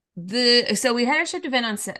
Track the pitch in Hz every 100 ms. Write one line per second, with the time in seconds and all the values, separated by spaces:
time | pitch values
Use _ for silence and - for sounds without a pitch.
0 | _ 180 180 240 247 240 - 208 254 240
1 | 240 311 339 359 294 254 233 208 196